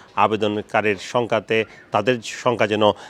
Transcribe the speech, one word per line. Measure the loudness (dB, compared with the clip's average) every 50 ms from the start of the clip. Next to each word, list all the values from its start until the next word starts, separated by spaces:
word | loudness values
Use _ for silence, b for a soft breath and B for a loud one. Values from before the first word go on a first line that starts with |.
| b b b
আবেদনকারীর | 0 2 2 2 0 0 -2 -2 -4 -4 -2 -2 0 0 0 -2 -2 -6 -4 -2
সংখ্যাতে | -2 -2 0 -2 -2 -2 0 -2 -2 -2 B B B B B
তাদের | -2 0 0 0 -2 -2 -4
সংখ্যা | -10 -12 -2 -2 -2 0 2 0
যেন | 0 2 4 4 4 2 B B B